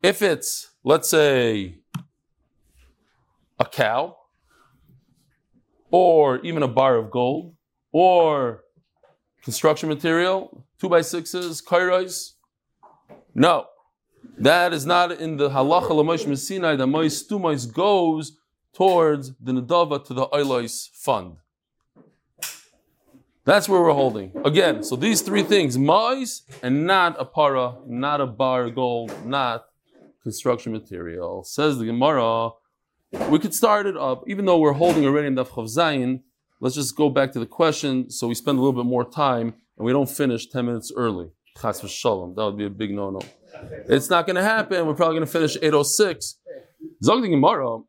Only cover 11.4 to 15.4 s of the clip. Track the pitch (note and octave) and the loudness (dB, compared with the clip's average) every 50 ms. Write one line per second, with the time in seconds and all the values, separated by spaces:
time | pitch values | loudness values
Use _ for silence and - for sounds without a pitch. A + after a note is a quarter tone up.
11.4 | F3+ F3 E3 D#3 - - F3+ F3 F#3 F#3 F3+ F3+ F#3 F#3 F3+ - - - _ _ | -6 -6 -10 -10 -6 0 0 2 2 2 0 0 -2 -4 -8 -12 -12 -14 _ _
12.4 | _ _ _ _ _ _ _ _ _ - _ _ _ _ - - _ _ _ - | _ _ _ _ _ _ _ _ _ -20 _ _ _ _ -20 -20 _ _ _ 2
13.4 | C3 E3+ E3+ C#3 - - _ _ _ _ _ _ _ _ _ _ _ - - - | 4 4 4 2 -2 -6 _ _ _ _ _ _ _ _ _ _ _ -20 -12 0
14.4 | - C3+ D#3+ F3 F3 F3+ E3+ D#3 C3+ D#3 F3+ F3 F3+ F3 F3 D3 D#3+ D#3+ D#3+ C#3 | 2 4 4 4 4 2 0 -2 0 2 2 2 2 2 -2 -6 -6 -6 -2 -2